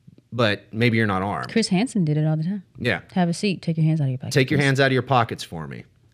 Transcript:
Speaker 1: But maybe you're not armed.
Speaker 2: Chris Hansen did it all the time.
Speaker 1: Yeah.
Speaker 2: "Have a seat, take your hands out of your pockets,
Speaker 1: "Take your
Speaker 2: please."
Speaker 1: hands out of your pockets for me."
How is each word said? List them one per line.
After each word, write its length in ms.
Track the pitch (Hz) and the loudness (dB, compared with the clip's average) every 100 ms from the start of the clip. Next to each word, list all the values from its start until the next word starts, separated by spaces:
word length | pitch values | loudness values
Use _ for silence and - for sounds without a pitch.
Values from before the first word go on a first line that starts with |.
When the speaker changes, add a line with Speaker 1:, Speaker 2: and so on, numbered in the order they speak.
| - - - | -20 -20 -10
Speaker 1:
But 320 | 113 110 98 - | 0 0 0 -6
maybe 240 | 113 120 113 | 0 2 2
you're 100 | 110 | 2
not 140 | 92 | 0
armed. 280 | 101 78 - | -2 -4 -2
Speaker 2:
Chris 200 | 226 220 | -2 0
Hansen 340 | 180 262 208 | 0 0 0
did 140 | 156 151 | 0 0
it 80 | 156 | 0
all 100 | 156 | 0
the 80 | |
time. 200 | 160 202 - - | -2 -6 -10 -6
Speaker 1:
Yeah. 240 | 120 87 - | -2 -2 -2
Speaker 2:
"Have 160 | 196 175 | -2 0
a 40 | |
seat, 280 | 170 208 170 | 0 -2 -2
take 160 | - 160 | -4 0
your 80 | 156 | 2
hands 160 | 156 | 2
out 40 | 135 | -2
of 40 | |
your 80 | 127 | -4
pockets, 180 | 117 135 | 0 0
Speaker 1:
"Take 160 | 131 | 2
your 80 | 147 | 2
Speaker 2:
please." 60 | 139 | 2
Speaker 1:
hands 140 | 135 | 4
out 60 | 135 | 4
of 60 | |
your 100 | 131 | 2
pockets 400 | - 131 113 98 | 4 2 2 -2
for 240 | - 82 73 | -10 -10 -10
me." 180 | 62 - _ _ | -14 -18 _ _